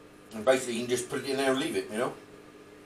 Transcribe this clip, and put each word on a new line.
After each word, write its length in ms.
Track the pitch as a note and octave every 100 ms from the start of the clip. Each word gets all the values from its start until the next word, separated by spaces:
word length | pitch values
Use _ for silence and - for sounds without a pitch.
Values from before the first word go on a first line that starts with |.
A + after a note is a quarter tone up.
| - - -
and 120 | A2
basically 300 | G#2+ C3 B2
you 60 | A2+
can 60 | B2
just 220 | B2 -
put 140 | C#3
it 40 | C3+
in 80 | C3
there 140 | C3+
and 100 | C3
leave 160 | - G2
it, 140 | F#2+
you 80 | G#2+
know. 160 | C3 - - - - - - -